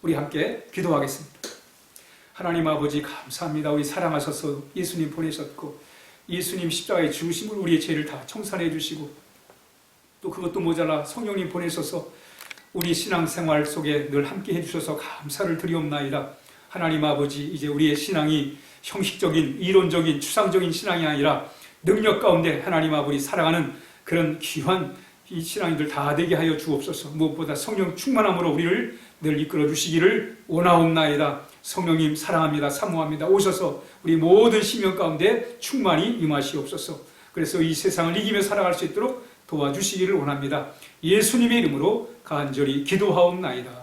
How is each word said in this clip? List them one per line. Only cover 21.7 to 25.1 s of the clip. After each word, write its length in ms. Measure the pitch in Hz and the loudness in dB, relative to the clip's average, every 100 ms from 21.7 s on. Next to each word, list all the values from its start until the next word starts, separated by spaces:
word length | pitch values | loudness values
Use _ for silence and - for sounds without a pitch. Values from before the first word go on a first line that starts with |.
| - | -6
능력 360 | 165 214 214 202 | 2 4 4 4
가운데 420 | 208 170 165 147 | 4 4 4 0
하나님 320 | - 165 160 151 | 0 2 2 0
아버지 240 | 143 143 | 0 -2
사랑하는 540 | 139 - 160 170 139 - - - | -2 0 2 2 0 -6 -20 -20
그런 360 | - 170 156 156 | -4 0 0 -2
귀한 560 | - 160 147 185 147 - - | -6 -4 -2 0 -2 -10 -20